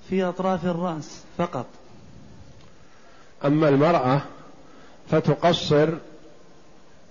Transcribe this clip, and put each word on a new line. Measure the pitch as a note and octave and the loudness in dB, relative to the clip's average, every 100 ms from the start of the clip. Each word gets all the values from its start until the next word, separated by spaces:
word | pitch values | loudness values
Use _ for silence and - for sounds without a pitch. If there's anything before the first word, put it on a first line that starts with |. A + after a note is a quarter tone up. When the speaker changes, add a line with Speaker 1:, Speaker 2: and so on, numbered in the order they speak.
| - | -4
Speaker 1:
في | F#3+ | -2
أطراف | F#3 F3+ F#3+ F#3 F3 | -2 -2 -2 -2 -2
الرأس | E3+ F3+ D#3 - - - - | -2 -4 -6 -12 -18 -18 -6
فقط؟ | E3+ C3+ - - - - - - - - - - - - - - - - - - C#3+ | -6 -6 -10 -16 -20 -20 -20 -20 -20 -20 -20 -20 -20 -20 -20 -20 -20 -20 -20 -6 0
Speaker 2:
أما | D3+ D#3 | 2 4
المرأة | C#3 D3+ E3+ B2+ C#3 - - - - - - - - - | 4 4 2 2 0 -2 -18 -20 -20 -20 -20 -20 -20 -2
فتقصر | D#3 D#3 C#3+ E3+ E3+ - D3 D#3 E3 - - - - - - - - - - - | 0 2 2 2 0 2 2 2 -2 -12 -20 -20 -20 -20 -20 -20 -20 -20 -20 -20